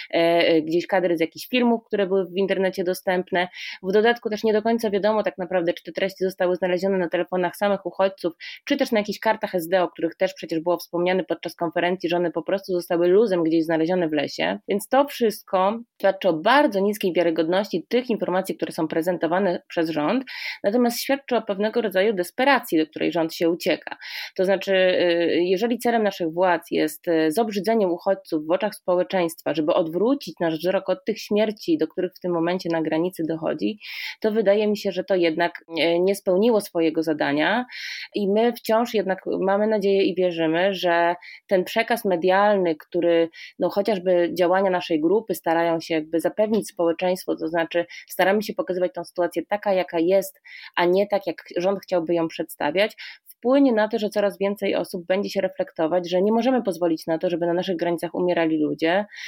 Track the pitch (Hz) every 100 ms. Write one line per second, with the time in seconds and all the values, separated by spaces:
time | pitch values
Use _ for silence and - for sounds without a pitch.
0 | - 170 170 170 170 165 156 170 - 190
1 | 180 160 160 - - 254 240 226 - 208
2 | 190 196 180 180 190 185 190 190 180 185
3 | - 185 185 180 185 - - - 185 208
4 | 220 240 226 208 220 214 226 233 220 196
5 | 202 220 196 - 180 185 170 175 - -
6 | 190 185 185 - 180 180 185 180 196 190
7 | 170 175 175 185 175 - 202 196 175 -
8 | 196 196 175 - - - - 285 262 214
9 | 208 196 220 220 202 185 165 185 170 -
10 | 165 - 190 190 165 165 170 170 - 175
11 | 180 185 160 165 170 - 170 170 175 185
12 | 165 175 175 165 160 190 196 180 - 170
13 | 175 190 233 180 160 165 160 160 160 185
14 | 165 151 139 - 160 208 - 202 - 262
15 | 277 - 233 202 - 190 190 226 233 -
16 | 196 190 196 160 175 277 294 196 196 208
17 | 190 170 170 165 165 180 208 180 - 240
18 | 247 214 175 180 185 - 165 175 160 165
19 | 160 170 160 180 196 180 - - 165 160
20 | 151 247 262 - - - 208 233 240 233
21 | - 269 - 240 220 196 214 226 220 185
22 | 208 190 180 - 262 269 - 160 156 -
23 | 160 165 165 - 165 175 185 151 - -
24 | - - - - 185 190 196 190 185 180
25 | 175 170 170 139 180 185 233 226 240 233
26 | 208 - 165 165 185 170 - 165 156 -
27 | - 160 156 160 220 202 185 226 185 175
28 | - 190 - 160 156 185 208 - - 180
29 | 180 190 170 - - 151 151 - 160 170
30 | 220 277 - - 170 160 175 196 190 185
31 | - 202 - 208 214 208 - 156 160 -
32 | 180 - 180 170 165 185 180 165 160 160
33 | 180 180 160 160 160 156 202 214 - -
34 | - - 220 214 190 208 208 208 202 180
35 | 185 190 170 160 170 - - 165 165 170
36 | 185 202 - 180 226 214 - 175 160 160
37 | 160 147 147 143 160 226 254 - - -
38 | - - 196 202 240 240 - 220 233 220
39 | 185 185 175 175 190 202 214 214 196 196
40 | 190 175 180 165 160 165 190 185 175 170
41 | 170 175 - - - 190 180 226 226 226
42 | 202 175 185 190 208 202 175 156 - 175
43 | 170 165 165 - - - 180 202 202 196
44 | 180 175 170 170 170 185 196 180 - 160
45 | 165 208 220 170 175 165 170 165 - 160
46 | 156 165 175 - 214 214 - - 170 165
47 | 180 185 - 160 160 165 165 170 170 -
48 | - - 180 208 208 202 180 180 180 175
49 | 170 - 175 170 - 202 208 185 180 170
50 | 170 196 190 - - - - - 175 185
51 | 202 196 175 165 - - 180 196 - 180
52 | 165 170 165 - 160 - 147 170 214 -
53 | - - - - 240 277 277 214 214 220
54 | 208 208 202 185 196 202 196 - - 190
55 | 170 190 196 196 185 185 185 - 160 180
56 | 175 180 202 233 233 254 208 165 170 160
57 | - 160 185 170 175 170 185 170 175 170
58 | 170 - 180 170 160 160 147 147 160 185
59 | 208 -